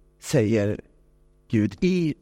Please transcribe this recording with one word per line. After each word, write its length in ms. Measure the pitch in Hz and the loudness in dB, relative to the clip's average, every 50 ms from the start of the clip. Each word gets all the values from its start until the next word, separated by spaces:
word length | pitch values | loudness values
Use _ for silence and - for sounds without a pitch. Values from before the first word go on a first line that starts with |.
| _ _ _ _ | _ _ _ _
säger 600 | - - - 135 107 104 113 104 101 104 101 - - _ _ _ _ _ _ _ _ _ _ _ _ | -8 -2 0 2 2 2 2 0 0 0 -4 -6 -10 _ _ _ _ _ _ _ _ _ _ _ _
Gud 300 | - 117 107 104 104 - - | -2 0 0 0 0 -2 0
i 340 | 190 180 185 180 170 151 - _ | 0 0 0 0 0 -2 -4 _